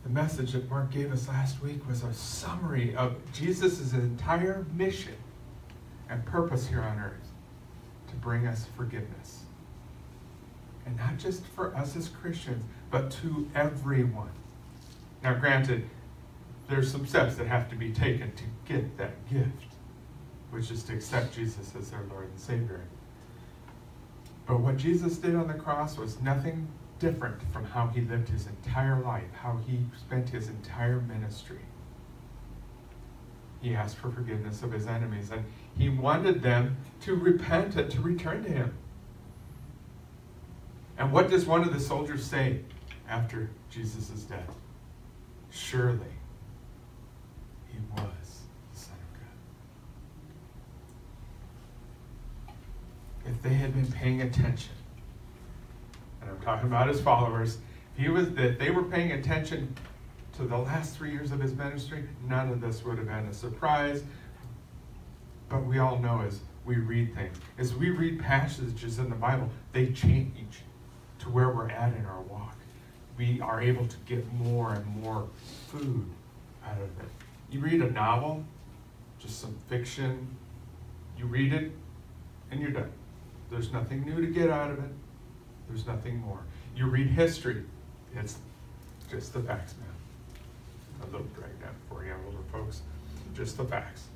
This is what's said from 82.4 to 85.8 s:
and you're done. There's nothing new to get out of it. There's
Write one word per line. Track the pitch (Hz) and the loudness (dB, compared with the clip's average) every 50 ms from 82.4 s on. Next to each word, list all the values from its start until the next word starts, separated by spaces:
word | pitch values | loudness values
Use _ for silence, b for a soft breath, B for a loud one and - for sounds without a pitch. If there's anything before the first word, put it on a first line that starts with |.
| - - | -12 -6
and | - 139 | -4 -2
you're | 147 139 | 0 0
done. | 127 120 110 - - - - - - - - - - - - - | 0 -2 -2 -4 -8 -12 -16 -16 -16 -16 -16 -16 -14 -14 -10 -6
There's | 120 120 117 - | -4 -4 -2 -2
nothing | 127 120 117 - 135 139 139 | 0 -2 -2 0 -2 -2 -2
new | 151 160 165 | 0 2 2
to | 170 170 | 2 2
get | 165 175 165 160 | 4 6 6 6
out | 151 147 147 147 | 6 4 2 0
of | 143 135 | -2 -2
it. | 139 135 - - - - - - - - - - - - - - - | -4 -6 -8 -10 -14 -14 -16 -16 -16 -16 -16 -18 -18 -18 -18 -16 -12
There's | - 117 110 | -8 -6 -6